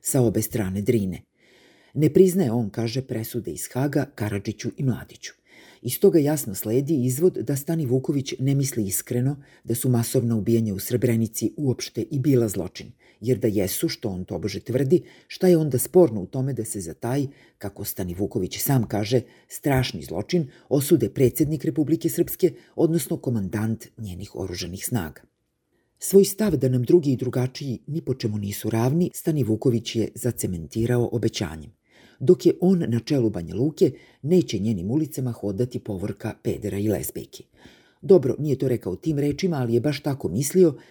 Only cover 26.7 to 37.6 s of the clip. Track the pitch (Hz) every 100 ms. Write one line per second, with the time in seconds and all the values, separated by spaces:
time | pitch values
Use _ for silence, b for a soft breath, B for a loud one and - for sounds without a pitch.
26.7 | 127 120 175 143 123 120 127 127 - 143
27.7 | 107 - 160 139 123 110 104 101 101 110
28.7 | 113 123 165 180 - 175 151 107 110 135
29.7 | 117 - 113 101 - 123 - 101 85 80
30.7 | 113 117 120 117 120 117 - 87 78 73
31.7 | _ b b b b 135 180 170 - 180
32.7 | 180 139 117 - 143 110 92 82 92 151
33.7 | - 160 B B B 139 180 - 101 107
34.7 | 98 95 147 151 - 127 110 101 98 127
35.7 | 104 - 95 98 - 110 - 113 107 104
36.7 | 98 107 95 - - - - - b